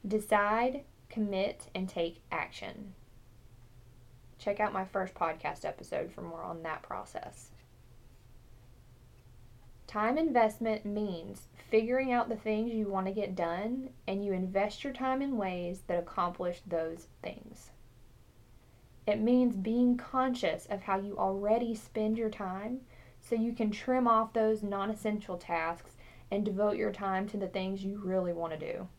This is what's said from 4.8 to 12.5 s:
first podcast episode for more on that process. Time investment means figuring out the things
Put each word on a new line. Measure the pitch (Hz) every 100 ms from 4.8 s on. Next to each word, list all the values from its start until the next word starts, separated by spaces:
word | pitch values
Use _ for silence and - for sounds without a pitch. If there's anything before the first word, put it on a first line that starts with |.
| 190
first | 196 185
podcast | - 165 160 151 - -
episode | - - - -
for | -
more | 170 165
on | 175 170
that | 160 156
process. | - 185 196 - - - - - - - - - - - - - - - - - - - - - - - - - - - -
Time | 208 214 285
investment | 330 240 220 220 226 214 202
means | 208 208 175 165 214 - - -
figuring | 220 226 254 262
out | 240 -
the | 220
things | 220